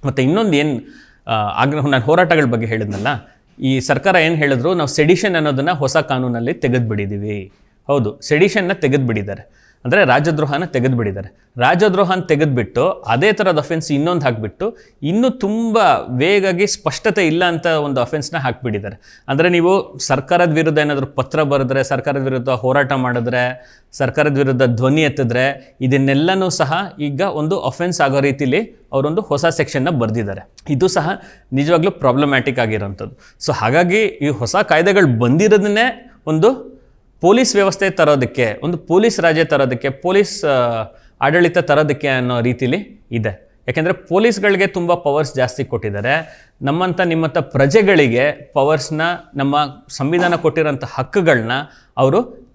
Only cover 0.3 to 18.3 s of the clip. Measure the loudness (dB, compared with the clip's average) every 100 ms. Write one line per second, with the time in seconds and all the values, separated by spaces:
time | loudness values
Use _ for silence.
0.3 | 2 2 2 0 -2 -8 -20 -20 _ -6
1.3 | -4 -2 0 0 0 0 0 2 2 4
2.3 | 2 2 0 -2 -4 -4 -4 -4 -6 -10
3.3 | _ _ _ -2 -2 0 0 2 2 2
4.3 | 2 0 0 0 0 -2 0 4 4 2
5.3 | 0 0 0 -2 0 0 0 0 -2 -2
6.3 | -4 -4 -2 0 0 -2 -4 -4 -6 -6
7.3 | -8 -10 _ _ _ -4 -2 -2 -6 -4
8.3 | 2 2 2 -2 -2 0 0 0 -4 -6
9.3 | -10 -14 _ _ _ -2 2 4 2 2
10.3 | 0 -2 -4 -4 -2 0 0 -2 -6 -12
11.3 | _ _ 0 2 4 2 2 0 0 0
12.3 | 0 2 0 -2 0 0 -2 -2 2 2
13.3 | 2 0 0 -2 -6 -2 -2 0 0 -2
14.3 | -2 -8 -6 -8 -8 _ _ -4 0 0
15.3 | 0 -4 -2 0 2 4 2 0 -2 2
16.3 | 2 2 0 -2 -2 -6 -2 -2 0 0
17.3 | 2 0 0 -2 -2 -2 -2 -2 -4 -6